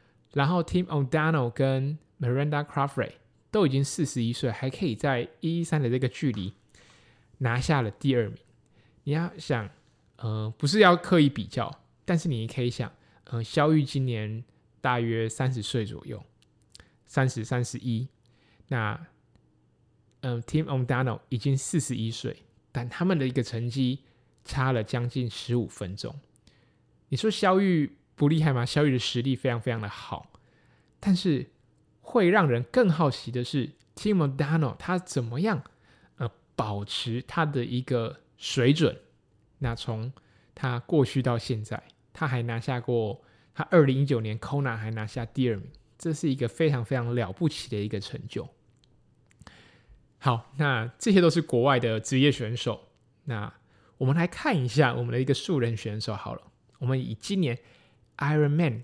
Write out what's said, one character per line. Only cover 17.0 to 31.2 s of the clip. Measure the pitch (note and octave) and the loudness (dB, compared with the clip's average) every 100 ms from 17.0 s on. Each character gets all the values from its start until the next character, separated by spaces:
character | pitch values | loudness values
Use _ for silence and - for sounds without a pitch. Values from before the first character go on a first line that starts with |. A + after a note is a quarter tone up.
三 | _ C#3+ C3 | _ 2 2
十、 | A#2 | 0
三 | A2 B2 | -4 -2
十 | A#2 - | -2 -4
一， | B2 A2+ C3 _ _ _ _ _ - | -2 -2 -4 _ _ _ _ _ -6
那， | A#2+ G#2+ A2 E3 _ _ _ _ _ _ _ _ _ _ _ | -2 -2 -6 -12 _ _ _ _ _ _ _ _ _ _ _
呃， | C3 A#2 | -4 -4
Tim | - D#3 | 0 0
O'Donnell | D#3+ C3 B2 B2+ B2+ - - | 0 -2 0 2 0 -2 -4
已 | A#2 | -2
经 | C#3+ C3 | 2 0
四 | - D3 | 2 -2
十 | - | 0
一 | A2 A2+ | -2 -4
岁， | A2+ A2 - _ _ _ | -4 -8 -10 _ _ _
但 | B2 A#2+ | -8 -8
他 | - | -2
们 | F3+ E3 | 0 2
的 | C3 | 0
一 | |
个 | C3 | 0
成 | A#2 A#2 A#2+ | -2 -4 -4
绩 | C3+ B2+ C#3 _ _ _ _ | 0 0 -2 _ _ _ _
差 | - C#3 C3 | -8 -2 2
了 | B2 | 0
将 | G#2 B2 A#2+ | 0 -2 -2
近 | C3 A#2+ | -2 -4
十 | - - | -6 -2
五 | A#2+ F#2+ | -2 -2
分 | - F#2 | -6 -10
钟。 | G2+ A2+ C#3+ _ _ _ _ _ _ _ _ - | -8 -10 -12 _ _ _ _ _ _ _ _ -6
你 | C3+ | -2
说 | A3 | 0
萧 | - F#3+ F#3+ | 2 4 4
玉 | G3 E3 C#3 - _ - | 4 4 2 -4 _ 2
不 | D3 | 4
厉 | D#3+ | 4
害 | D#3 | 4
吗？ | B2+ A#2+ | 2 2
萧 | D3 | 2
玉 | D3 | 4
的 | B2+ | 2
实 | - A#2+ | 0 -2
力 | C3 B2+ | 0 0
非 | B2+ | 0
常 | A#2 | -2
非 | B2 | -2
常 | A2+ | -4
的 | G2+ | -6
好， | - - - - - _ _ _ _ _ _ | -10 -10 -10 -12 -20 _ _ _ _ _ _
但 | G3+ | 2
是 | F3+ | 2